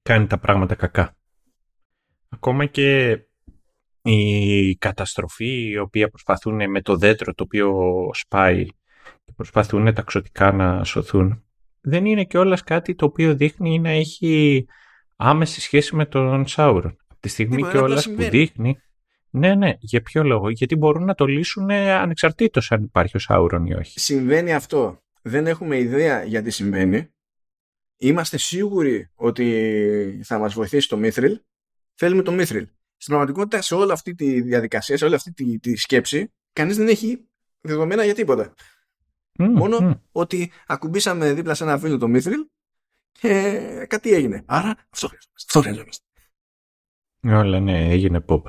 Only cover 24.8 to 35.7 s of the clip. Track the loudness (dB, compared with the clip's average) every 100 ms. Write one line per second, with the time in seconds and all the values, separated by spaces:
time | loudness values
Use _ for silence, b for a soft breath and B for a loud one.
24.8 | -2 -6 _ _ -6 -2 -2 -4 -2 -2
25.8 | 0 0 0 0 -2 -4 -4 -4 -4 0
26.8 | 0 0 -4 _ _ _ _ _ _ _
27.8 | _ _ 0 0 -2 -6 -6 -4 -2 0
28.8 | 0 -2 -8 _ -4 -2 -2 0 0 0
29.8 | 0 -2 -4 -10 -8 -4 -4 -4 -2 -2
30.8 | 0 -2 -2 0 0 -2 _ _ _ _
31.8 | _ _ 0 0 0 -2 -2 -4 -8 _
32.8 | _ _ -2 0 0 -2 -4 -4 -2 0
33.8 | 0 0 -6 -4 -2 0 0 -2 0 -6
34.8 | -4 -2 0 0 -4 -8 -6 -4 -4